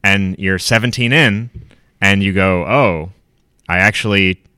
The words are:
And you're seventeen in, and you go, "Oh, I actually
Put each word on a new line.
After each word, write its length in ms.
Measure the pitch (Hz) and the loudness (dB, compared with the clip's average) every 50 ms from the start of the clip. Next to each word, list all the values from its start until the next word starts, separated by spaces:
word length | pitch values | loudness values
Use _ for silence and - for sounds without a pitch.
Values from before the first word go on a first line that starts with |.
| - | 2
And 340 | 98 98 98 95 92 92 - | 0 0 0 0 -4 -4 -4
you're 200 | 98 95 95 92 | -2 -2 -2 -2
seventeen 540 | - - 120 110 113 123 - - 120 117 | -2 -2 -2 0 0 -2 -2 -2 -2 0
in, 380 | 131 160 151 113 98 107 117 120 _ - - - - _ _ _ _ _ | 2 2 2 2 0 -2 -6 -10 _ -20 -20 -20 -20 _ _ _ _ _
and 220 | 101 98 98 98 | 0 2 2 2
you 100 | 98 98 | 2 0
go, 320 | 92 - 95 95 92 90 82 | 2 2 2 2 0 0 -2
"Oh, 460 | 87 117 143 135 104 85 80 78 90 101 _ _ _ _ _ _ _ _ _ _ - | 0 0 2 2 0 0 -4 -8 -12 -16 _ _ _ _ _ _ _ _ _ _ -4
I 100 | 87 90 | 0 2
actually 640 | 95 107 107 - - 107 101 98 95 92 92 _ _ _ _ | 2 2 0 0 -2 0 0 2 2 0 -2 _ _ _ _